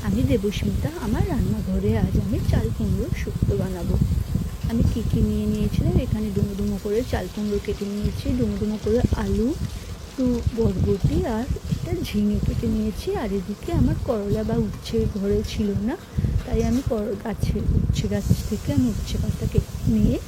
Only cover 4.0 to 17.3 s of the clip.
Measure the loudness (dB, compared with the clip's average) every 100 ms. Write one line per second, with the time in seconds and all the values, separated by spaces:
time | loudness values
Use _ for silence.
4 | 2 2 0 -2 -2 -4 -2 2 2 2
5 | 0 2 2 2 0 0 0 0 2 2
6 | 2 0 0 0 -2 -2 -2 -2 0 0
7 | 0 -2 -4 -4 -2 -2 -2 -6 -4 -2
8 | -2 -2 -2 0 0 0 -2 -2 0 2
9 | 2 0 0 2 2 0 -4 -8 -10 -12
10 | -12 -2 0 2 0 2 0 2 0 2
11 | 2 2 0 -2 -2 -6 -4 -6 -4 -4
12 | -2 0 0 0 0 -2 -2 0 -2 -4
13 | -4 -2 -2 -4 -6 -8 -2 2 2 2
14 | 0 -2 0 -2 0 0 0 -4 -4 0
15 | 0 0 0 0 0 -2 0 0 -2 -4
16 | -4 -2 0 0 0 0 2 2 0 -2
17 | -2 -4 -4